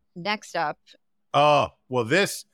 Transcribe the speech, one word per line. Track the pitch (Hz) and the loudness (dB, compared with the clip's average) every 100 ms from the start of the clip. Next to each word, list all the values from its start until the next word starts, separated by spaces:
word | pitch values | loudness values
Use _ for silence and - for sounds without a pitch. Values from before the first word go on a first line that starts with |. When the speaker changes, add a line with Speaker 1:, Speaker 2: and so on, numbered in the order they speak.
| _ 180 | _ -12
Speaker 1:
Next | 180 214 - 170 | -8 -8 -6 -6
up. | 151 - _ _ _ _ _ | -6 -8 _ _ _ _ _
Speaker 2:
Oh, | 139 147 143 117 _ - | 2 4 4 0 _ -6
well, | 127 | -4
this, | 113 170 196 - - | 0 0 0 -4 -16